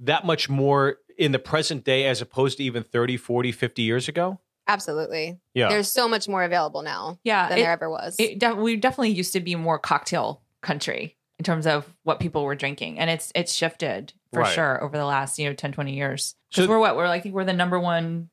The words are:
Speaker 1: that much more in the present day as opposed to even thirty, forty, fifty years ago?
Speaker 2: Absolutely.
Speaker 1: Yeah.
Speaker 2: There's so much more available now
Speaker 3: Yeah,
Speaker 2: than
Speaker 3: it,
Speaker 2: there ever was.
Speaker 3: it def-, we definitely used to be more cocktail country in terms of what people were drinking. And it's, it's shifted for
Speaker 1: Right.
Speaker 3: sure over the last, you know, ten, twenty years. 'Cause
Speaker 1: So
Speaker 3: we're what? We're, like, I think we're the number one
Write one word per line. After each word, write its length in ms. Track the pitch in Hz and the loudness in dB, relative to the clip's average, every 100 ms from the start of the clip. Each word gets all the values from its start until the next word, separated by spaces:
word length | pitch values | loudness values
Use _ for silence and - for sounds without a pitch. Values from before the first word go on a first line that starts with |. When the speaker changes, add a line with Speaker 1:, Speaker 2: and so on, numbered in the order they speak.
Speaker 1:
that 240 | 123 151 180 | 0 0 2
much 220 | 156 - | 0 2
more 480 | 139 139 139 139 - _ - | 2 4 4 4 0 _ -2
in 140 | 151 | 0
the 80 | 131 | 0
present 460 | - 156 160 147 | 0 0 0 -2
day 220 | 135 131 135 | 0 2 2
as 140 | 117 | 0
opposed 360 | 120 127 135 131 | -4 0 0 0
to 60 | |
even 180 | 135 117 | -4 -4
thirty, 340 | 110 120 123 123 | -4 -2 0 -2
forty, 360 | - 120 123 | -2 -2 0
fifty 300 | 113 131 - | -2 -4 -2
years 260 | 110 120 127 | 0 0 0
ago? 320 | 156 180 190 _ _ - | -2 -2 -4 _ _ -2
Speaker 2:
Absolutely. 720 | 202 180 156 160 160 160 180 _ | -2 -2 -4 -4 -4 -6 -10 _
Speaker 1:
Yeah. 140 | 127 110 | 0 2
Speaker 2:
There's 200 | 208 202 | 2 2
so 200 | - 233 | 0 2
much 200 | 220 202 | 0 -2
more 140 | 190 | -2
available 380 | 175 180 151 151 | 0 2 0 -4
now 360 | 151 90 120 180 | -6 -6 -8 -6
Speaker 3:
Yeah, 240 | 233 208 175 | 0 2 2
Speaker 2:
than 100 | 180 | 2
Speaker 3:
it, 40 | |
Speaker 2:
there 100 | 165 | 2
ever 180 | 165 160 | 2 -2
was. 260 | 160 170 180 | -6 -6 -2
Speaker 3:
it 200 | 226 196 | -2 2
def-, 180 | 233 214 | 2 2
we 200 | 226 226 | 0 2
definitely 340 | 254 262 226 | 2 2 0
used 220 | 185 180 | 2 0
to 80 | 190 | -2
be 160 | 175 175 | -2 -2
more 220 | 165 156 | 0 0
cocktail 640 | - 143 - 170 110 - _ _ | 2 0 2 -2 -2 -6 _ _
country 560 | - 147 - 62 - _ _ - | -4 -4 -2 -6 -8 _ _ -8
in 60 | |
terms 220 | 165 165 160 | -2 0 2
of 260 | 147 - _ | 0 0 _
what 160 | 165 165 | -2 0
people 240 | 175 151 | 0 -2
were 100 | 143 | -2
drinking. 440 | 139 139 143 - - | -2 -4 -4 -8 -2
And 100 | 165 | -2
it's, 220 | 160 - | -2 -2
it's 180 | - 175 | -2 -2
shifted 600 | - 165 - 156 98 139 - _ | 0 -2 -2 -4 -4 -8 -20 _
for 80 | - | 0
Speaker 1:
Right. 140 | 120 | 2
Speaker 3:
sure 280 | 165 151 131 | 2 2 0
over 140 | 143 147 | -2 -2
the 80 | |
last, 340 | 143 139 139 - | 0 0 -2 -4
you 80 | 147 | -4
know, 60 | |
ten, 180 | 143 143 | -4 -6
twenty 220 | 143 139 | -4 -4
years. 420 | 139 139 143 - - _ | -4 -4 -4 -6 -10 _
'Cause 100 | - 190 | 2 4
Speaker 1:
So 40 | |
Speaker 3:
we're 80 | 220 | 6
what? 180 | 214 135 | 4 2
We're, 120 | 175 | 2
like, 120 | 175 | 0
I 20 | |
think 120 | 196 | -2
we're 100 | 190 | -4
the 80 | 190 | -2
number 260 | 180 180 180 | 2 2 2
one 480 | 175 170 165 165 165 | 2 0 -2 -6 -8